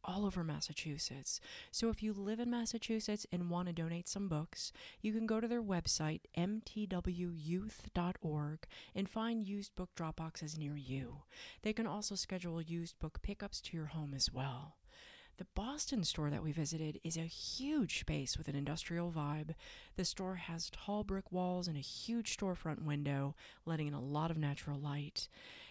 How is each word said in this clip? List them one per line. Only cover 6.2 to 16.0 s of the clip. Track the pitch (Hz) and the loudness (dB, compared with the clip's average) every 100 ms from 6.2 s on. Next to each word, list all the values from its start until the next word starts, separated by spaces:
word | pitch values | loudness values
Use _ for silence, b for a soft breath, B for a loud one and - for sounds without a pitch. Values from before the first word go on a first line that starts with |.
| - | 0
M | - 180 220 | 2 2 2
T | - 214 208 | -2 -2 0
W | 180 185 175 175 | 0 0 0 0
youth | 170 151 180 214 - - | -2 0 0 0 -6 -2
dot | 180 175 - | 2 2 2
org, | 156 151 147 156 - B B | 0 2 0 -2 -8 B B
and | 202 196 | -2 -2
find | 226 226 233 196 | 0 0 0 0
used | 202 196 - | -2 -4 -6
book | 185 | -6
drop | - 160 156 | -2 -4 -2
boxes | 160 - 151 156 | -6 -4 -6 -2
near | 143 147 | -2 -2
you. | 127 135 123 139 - B B B | -2 -2 -4 -8 -14 B B B
They | 214 | 0
can | 220 226 | 2 0
also | 208 208 | 0 0
schedule | 196 - 185 175 165 | 0 0 -2 -2 -2
used | 165 170 170 - | 0 -2 -2 -4
book | 156 - | -4 -2
pickups | - 208 202 - | -4 -4 -4 -6
to | - 165 | -4 -4
your | 151 | -2
home | 160 147 | -2 -2
as | 135 - | 2 2
well. | 131 135 123 151 - - B B B B B | 2 -2 -2 -8 -14 -20 B B B B B
The | 185 | -4
Boston | - 226 294 - 247 | -2 0 -2 0 2